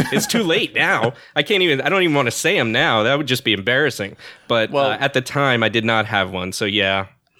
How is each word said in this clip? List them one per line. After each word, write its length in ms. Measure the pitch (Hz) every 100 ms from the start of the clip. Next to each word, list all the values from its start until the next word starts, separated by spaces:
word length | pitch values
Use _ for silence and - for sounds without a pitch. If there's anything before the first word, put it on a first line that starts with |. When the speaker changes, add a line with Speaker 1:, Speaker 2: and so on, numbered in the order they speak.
| -
Speaker 1:
it's 140 | 139 -
too 160 | -
late 300 | 180 160 170
now. 400 | - 160 160 113 - -
I 80 | -
can't 200 | 202 202
even, 180 | 180 135
I 80 | 139
don't 140 | 190
even 120 | 175
wanna 160 | 143 120
say 260 | - - 196
'em 120 | 117
now. 320 | 117 160 113
That 140 | 110 143
would 80 | 139
just 160 | 127
be 100 | 120
embarrassing. 640 | 98 95 131 147 - 98 - - - -
But, 240 | 117 110
Speaker 2:
Well 200 | 143 139
Speaker 1:
uh, 80 | 107
at 140 | 139
the 80 | 131
time, 400 | 127 143 139 120
I 60 | 110
did 140 | 113 113
not 200 | 113 107
have 240 | 107 92
one, 220 | 95 92
so 140 | - 107
yeah. 400 | 104 98 98 95 _ _